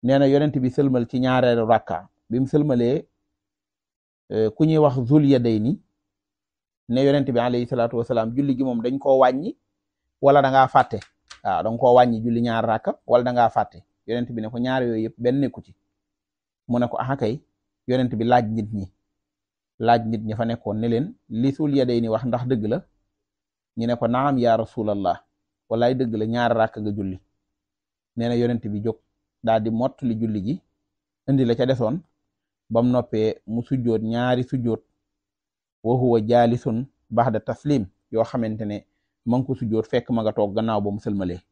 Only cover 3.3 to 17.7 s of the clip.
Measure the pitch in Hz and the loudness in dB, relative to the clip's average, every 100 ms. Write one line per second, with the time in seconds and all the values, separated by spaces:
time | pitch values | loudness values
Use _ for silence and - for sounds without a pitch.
3.3 | _ _ _ _ _ _ _ _ _ _ | _ _ _ _ _ _ _ _ _ _
4.3 | 104 110 - 156 156 151 131 120 151 143 | -2 -2 0 0 4 2 2 2 4 6
5.3 | 135 120 110 110 175 _ _ _ _ _ | 4 4 0 0 -4 _ _ _ _ _
6.3 | _ _ _ _ _ - 120 139 143 135 | _ _ _ _ _ -4 0 2 2 2
7.3 | 120 123 123 120 127 117 117 117 117 113 | 0 0 -2 -2 -2 -2 -2 -2 -2 -2
8.3 | 120 143 123 135 120 120 135 139 135 127 | -2 0 0 0 -2 -2 -2 2 4 4
9.3 | 131 185 - _ _ _ _ _ _ 139 | 2 -6 -10 _ _ _ _ _ _ 4
10.3 | 143 135 135 131 139 127 104 - _ _ | 6 6 4 4 4 2 -4 -12 _ _
11.3 | - - 90 95 117 123 123 123 117 117 | -10 -4 -2 -2 0 6 6 6 2 -2
12.3 | 117 120 113 113 110 - - - 120 123 | -2 -2 -2 0 -2 -4 -8 0 2 2
13.3 | 120 117 120 104 - _ _ - 120 120 | 2 2 2 -4 -8 _ _ -6 -6 -4
14.3 | 117 110 120 123 131 123 113 113 - 120 | -8 -8 -6 -4 -2 -2 -2 -4 -4 -2
15.3 | 135 139 - - - _ _ _ _ _ | 0 -2 -6 -20 -20 _ _ _ _ _
16.3 | _ _ _ - 120 120 - 123 139 - | _ _ _ -6 -2 -2 -4 -6 -2 -2
17.3 | 139 _ _ _ | -4 _ _ _